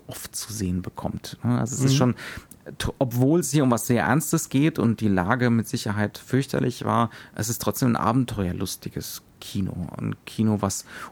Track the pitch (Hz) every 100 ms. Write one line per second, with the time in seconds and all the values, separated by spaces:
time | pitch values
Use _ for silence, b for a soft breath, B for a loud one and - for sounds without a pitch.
0 | - - - - - 107 92 90 87 -
1 | - - - - 117 123 117 - 131 135
2 | 123 113 B B B - - - - -
3 | 127 120 131 170 147 147 131 117 - 120
4 | 82 139 - 160 - 131 156 - 113 107
5 | 110 95 90 123 123 117 107 120 110 104
6 | 104 - - 127 135 139 131 - 110 110
7 | 117 B B - 107 113 - - 127 113
8 | 98 123 123 104 90 85 92 - - -
9 | - - - - - 95 95 - 85 -
10 | 110 104 - - 110 104 104 - - B
11 | B